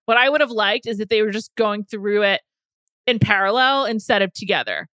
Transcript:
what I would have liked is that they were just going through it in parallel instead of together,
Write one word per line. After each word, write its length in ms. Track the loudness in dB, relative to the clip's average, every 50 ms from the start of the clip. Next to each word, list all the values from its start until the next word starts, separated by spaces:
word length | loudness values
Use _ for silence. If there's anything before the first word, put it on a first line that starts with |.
| _
what 140 | 0 2 2
I 100 | 4 2
would 140 | 2 2 0
have 80 | 0
liked 360 | 0 -2 0 0 0 -2 -4
is 120 | -6 -6 -6
that 100 | -2 -2
they 140 | 0 0 0
were 80 | 0
just 200 | -2 -6 -8 -10 _
going 300 | -2 -2 -2 -2 -4 -8
through 400 | -10 -12 -8 -4 -2 0 2 2
it 180 | 2 0 0 -4 _ _ _ _ _ _ _ _ _ _ _ _
in 120 | -2 2 2
parallel 680 | 2 2 2 2 2 2 2 2 2 2 2 2 0
instead 340 | -2 -2 -6 0 0 2 2
of 140 | 2 0 -4
together, 520 | -10 -4 -2 -2 -2 -2 -4 -6 -8 -8 -12 _